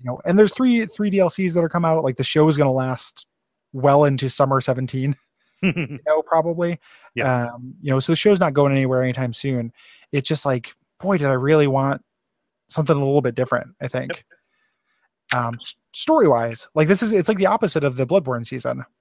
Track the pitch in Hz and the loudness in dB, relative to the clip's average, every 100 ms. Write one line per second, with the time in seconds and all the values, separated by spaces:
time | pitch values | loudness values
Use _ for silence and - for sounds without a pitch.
0 | 123 127 - 185 214 - 254 233 214 - | -10 -8 0 4 4 4 2 2 0 -4
1 | 208 196 180 - 185 170 165 180 165 160 | -2 2 0 0 -2 0 0 0 0 0
2 | 143 127 127 156 156 147 139 131 131 127 | 0 -2 -2 4 4 4 2 2 -2 -6
3 | - - - _ _ _ _ 131 135 139 | -10 -14 -20 _ _ _ _ -2 4 4
4 | 147 135 135 - 135 135 127 123 131 131 | 4 2 -4 0 0 0 0 -4 -4 -4
5 | 135 139 _ _ _ _ 185 170 139 143 | -4 -4 _ _ _ _ -4 -2 -8 -8
6 | - 156 156 165 160 165 175 170 _ _ | -2 -2 0 0 0 -2 -4 -4 _ _
7 | _ - 135 127 120 120 127 - 147 131 | _ -4 0 0 -2 -8 -18 -12 -2 -2
8 | 131 160 214 196 170 143 143 139 131 127 | 0 0 2 2 2 2 2 2 0 0
9 | 127 123 127 113 143 127 117 - - - | 0 -2 -6 -6 -4 -4 -6 -12 -20 -20
10 | _ 143 135 156 143 127 117 - _ _ | _ -6 -2 -4 -2 -4 -6 -20 _ _
11 | 185 190 143 131 135 156 143 135 135 139 | -2 0 2 0 2 4 4 2 0 -4
12 | _ _ _ _ _ _ _ - 147 147 | _ _ _ _ _ _ _ -6 0 0
13 | 139 143 131 117 127 120 - _ 131 127 | 2 2 0 -2 -2 -2 -6 _ -8 -6
14 | 127 170 _ _ _ _ _ _ _ _ | -8 -12 _ _ _ _ _ _ _ _
15 | _ _ _ 123 120 120 - - _ - | _ _ _ -4 -4 -8 -14 -20 _ -12
16 | - 311 196 120 117 113 - - 156 190 | 0 4 4 4 0 -8 -8 0 2 2
17 | 226 214 175 208 190 214 202 160 143 127 | 2 0 0 0 2 0 0 0 -2 -2
18 | 127 190 135 120 117 127 127 127 127 _ | 0 0 0 -6 -6 -8 -6 -6 -8 _